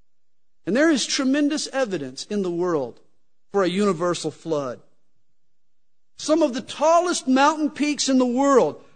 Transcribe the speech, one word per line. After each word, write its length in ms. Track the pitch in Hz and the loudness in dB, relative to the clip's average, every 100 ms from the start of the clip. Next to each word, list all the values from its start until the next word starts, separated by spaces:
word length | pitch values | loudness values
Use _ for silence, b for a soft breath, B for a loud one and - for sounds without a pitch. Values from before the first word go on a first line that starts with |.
| - - - - - - - | -20 -20 -20 -20 -20 -14 -4
And 100 | 226 | 2
there 140 | 320 | 2
is 160 | 277 - | 2 -2
tremendous 640 | - 262 285 294 302 220 | -4 -2 0 0 -2 -6
evidence 580 | 262 247 180 131 131 - | -4 -4 -4 -8 -12 -8
in 140 | 208 | -4
the 80 | 185 | -4
world 480 | 170 180 160 120 - - - - - - | -2 -2 -2 -4 -10 -20 -20 -20 -20 -6
for 100 | 202 | 0
a 60 | 180 | 0
universal 640 | 185 202 165 175 170 160 | 2 0 0 -2 -2 -6
flood. 480 | - 165 151 135 110 - - - - - - - - - - - - - - | -8 -4 -4 -4 -10 -16 -20 -20 -20 -20 -20 -20 -20 -20 -20 -20 -20 -20 -14
Some 260 | - 311 | -2 2
of 100 | 302 | 2
the 80 | 247 | -2
tallest 680 | - - 302 339 359 330 - | -10 -2 2 4 2 -2 0
mountain 420 | 262 285 311 302 | 4 4 2 -4
peaks 380 | - 294 294 - | -2 -4 -2 0
in 100 | 262 | 2
the 80 | 247 | 2
world, 560 | 240 277 262 156 127 b | 2 4 4 4 -2 b